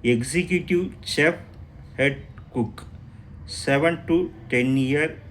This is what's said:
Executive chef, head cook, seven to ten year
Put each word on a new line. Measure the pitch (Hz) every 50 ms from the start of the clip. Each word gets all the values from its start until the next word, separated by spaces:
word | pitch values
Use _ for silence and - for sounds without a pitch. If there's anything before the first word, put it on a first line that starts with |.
| -
Executive | 120 123 117 120 127 151 175 180 180 180 175 - - 180 175 185 190 - - -
chef, | - - - 147 160 170 - - - - - - - - - - - -
head | - 135 139 139 - - - - - - - -
cook, | 131 117 117 - - - - - - - - - - - - - - -
seven | - - - - - 139 139 151 170 170 165 -
to | - 160 175 185 - - - - -
ten | - 123 123 131 131
year | 135 131 131 139 147 156 160 160 - - -